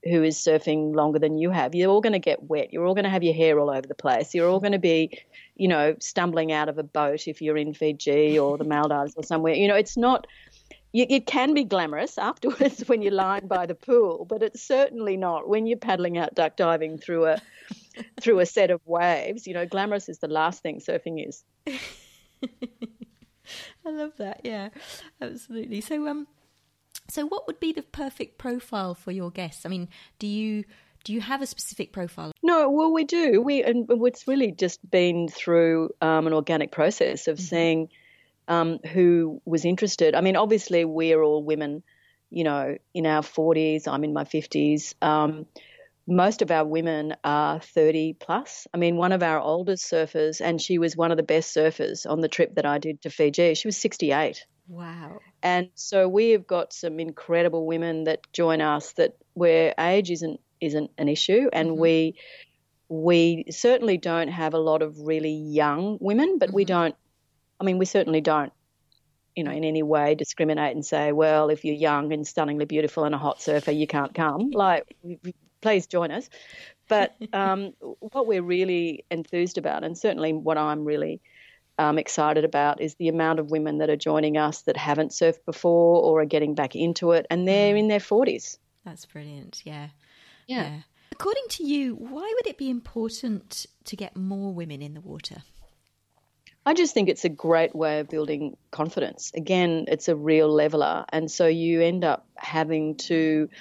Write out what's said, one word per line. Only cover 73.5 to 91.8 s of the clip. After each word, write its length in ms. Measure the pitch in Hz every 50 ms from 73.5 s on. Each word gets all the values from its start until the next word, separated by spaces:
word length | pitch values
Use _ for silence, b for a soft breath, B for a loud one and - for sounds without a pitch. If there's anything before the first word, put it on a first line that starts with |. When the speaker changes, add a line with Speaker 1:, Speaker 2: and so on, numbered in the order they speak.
| 151 147 143 -
Speaker 1:
you 140 | 151 151 156
can't 280 | 151 - 147 139 139 -
come." 380 | - 165 156 143 156 214 277
Like, 440 | 285 214 196 190 175 151 - _ - _
w-, 160 | _ 175 175 -
w-, 160 | _ 180 180 _ _ _ _ _
please 260 | - 220 214 190 175 -
join 220 | - 180 175 160
us. 180 | 147 202 269 - B B B B B B B B B B _ _
But, 280 | 226 208 196 - - _ 220
Speaker 2:
<laughs> 100 | 214 -
Speaker 1:
um, 400 | 196 196 196 190 190 196 190 - _
what 480 | - - 117 _ - 214 _ 269 262 220
we're 140 | 214 185 175
really 600 | 175 180 180 185 190 180 175 170 170 156 - - _
enthused 460 | 175 165 165 - - 175 175 180 - -
about, 260 | 156 156 - 151 151
and 140 | 160 165 175
certainly 340 | - 220 196 - 160 160
what 260 | 160 156 151 156 160 156
I'm 280 | 151 151 151 151 151
really, 340 | 147 151 147 151 156 160 175 b b b b b b b b b _ _ -
um, 220 | 160 151 151 156
excited 460 | 151 - - - 151 151 156 156 151
about, 340 | 160 - 143 143 147 147 -
is 160 | - 156 147
the 140 | _ 175 165
amount 300 | 160 165 165 160 160 160
of 120 | 156 147
women 280 | 156 156 151 151 151 151
that 100 | 156 151
are 80 | 151 147
joining 400 | - 156 156 156 156 156 151 151
us 240 | 151 151 151 -
that 160 | - - 139 147
haven't 340 | - 151 147 147 156 -
surfed 320 | - - 175 165 165 - _
before 560 | - 165 - - 175 170 170 170 170 170 170
or 200 | - - 160 160
are 40 | 156
getting 300 | 147 143 156 151 147 147
back 220 | 156 147 135 - 170
into 340 | 170 170 170 - - 170
it, 140 | 170 165 - -
and 160 | 165 175 180
they're 300 | 185 196 202 208 202 202
Speaker 2:
Mm. 40 | 208
Speaker 1:
in 80 | 214 214
their 100 | 214 202
forties. 580 | 196 - 208 214 262 240 147 120 - - - _ _ _ _ _ _
Speaker 2:
That's 200 | 190 160 151 -
brilliant, 580 | _ _ 156 147 147 147 143 139 - - - -
yeah. 240 | 156 151 147 147 147 147 b b b b b b b b b b b
Speaker 1:
Yeah. 160 | 254 247 190
Speaker 2:
Yeah. 160 | 147 151 151 156 _ B B B B
According 360 | B - - 381 440 539 539 453
to 140 | - - 349
you, 300 | 285 285 285